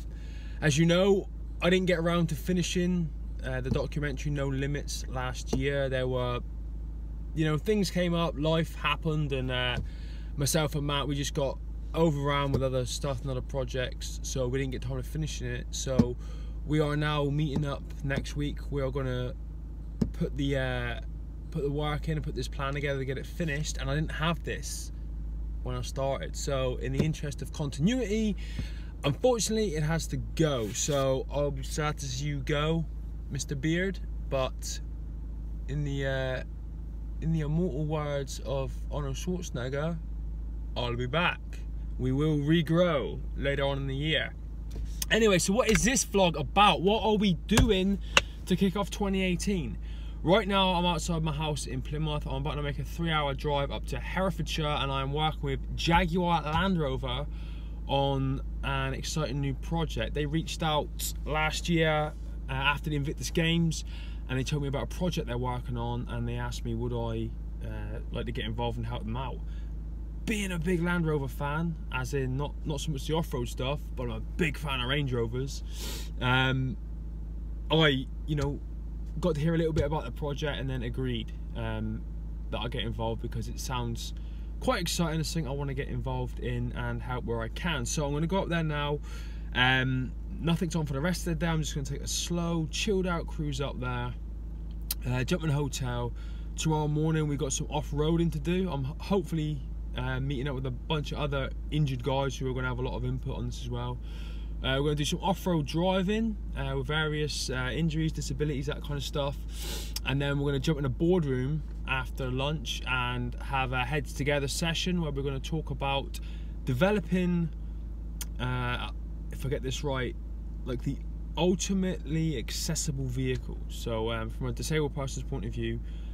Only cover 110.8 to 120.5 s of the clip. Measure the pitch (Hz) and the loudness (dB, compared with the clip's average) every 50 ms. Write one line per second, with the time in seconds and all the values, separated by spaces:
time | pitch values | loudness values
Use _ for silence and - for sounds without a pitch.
110.8 | 151 131 117 - 165 170 185 185 151 139 127 127 127 139 156 151 - - - - | 2 0 2 4 4 6 6 6 4 4 2 2 2 0 0 -2 -2 -4 -6 -6
111.8 | - - 135 131 131 - - - 135 127 127 131 135 147 156 147 117 - - - | -2 -2 0 0 -2 -2 -4 -4 -2 -2 0 0 0 0 0 -2 -2 -4 -4 -4
112.8 | - 127 127 127 123 123 123 123 120 120 - - - - 139 135 131 123 131 127 | -2 0 0 0 0 0 0 -2 -2 -2 -4 -4 -4 -2 0 0 0 2 0 0
113.8 | 123 120 151 151 127 - - - 135 143 147 143 139 131 - - 175 165 160 - | 0 0 0 -2 -2 -2 -2 -2 2 2 2 2 2 0 0 0 0 0 0 0
114.8 | - 185 180 175 165 147 139 139 135 143 139 131 - - 165 156 147 - 135 - | 0 2 2 2 0 0 0 -2 -2 -2 -2 -2 -2 -2 -2 -2 -2 -2 -4 -2
115.8 | 139 139 139 139 135 - - - - - - - - - - - - - 127 123 | 0 2 2 2 0 -2 -6 -8 -8 -6 -6 -6 -6 -6 -8 -6 -2 0 2 4
116.8 | 180 202 214 202 - - 185 185 180 175 175 175 170 151 - - - - - - | 6 6 6 4 2 2 2 2 4 4 4 2 2 0 -2 -6 -8 -6 -6 -6
117.8 | - - - - - - - - - - - - 123 127 127 123 123 123 120 113 | -6 -8 -8 -8 -8 -6 -6 -6 -6 -6 -4 -2 -2 0 0 0 0 0 -2 -2
118.8 | 110 107 - - - - - - - - - - - 127 139 117 120 131 127 - | -4 -4 -6 -6 -6 -6 -6 -6 -6 -6 -6 -4 -2 -2 -2 -2 -2 -2 -2 -2
119.8 | - 143 135 131 123 113 - - - - - - - - | 0 0 0 0 0 -2 -2 -4 -6 -8 -8 -6 -6 -6